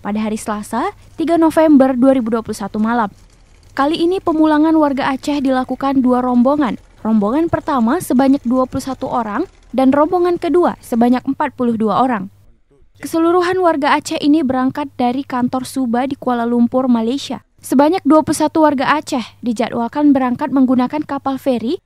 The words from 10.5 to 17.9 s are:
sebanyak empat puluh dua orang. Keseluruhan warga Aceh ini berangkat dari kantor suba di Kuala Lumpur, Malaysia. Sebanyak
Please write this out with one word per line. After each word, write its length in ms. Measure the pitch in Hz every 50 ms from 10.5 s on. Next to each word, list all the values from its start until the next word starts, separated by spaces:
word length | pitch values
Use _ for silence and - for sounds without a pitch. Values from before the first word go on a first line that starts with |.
| 285 349 349 262 - -
sebanyak 400 | - - 254 226 240 247 254 247
empat 320 | - - 269 _ 302 277 -
puluh 240 | - 254 240 233
dua 240 | 214 220 214 190 143
orang. 320 | 247 262 247 202 185 196 _ _ _ - _ _ _ _ _ _ - _ _
Keseluruhan 640 | _ - 285 - 330 330 339 339 359 349 349 370 370
warga 320 | 370 339 320 285 285 285 262
Aceh 240 | 302 294 - 320 - -
ini 160 | 294 294 320
berangkat 480 | 311 247 262 254 254 262 262 294 294 285 _
dari 240 | - 254 247 247 269
kantor 480 | 277 _ - 247 247 247 262 262 254 -
suba 400 | - 269 262 240 226 240 262 269
di 80 | 285
Kuala 320 | - - 254 247 240 233 240
Lumpur, 400 | 240 240 233 240 - 254 254 262
Malaysia. 560 | 240 226 226 226 254 277 - - - - _ _ _ _
Sebanyak 400 | - - 311 254 285 311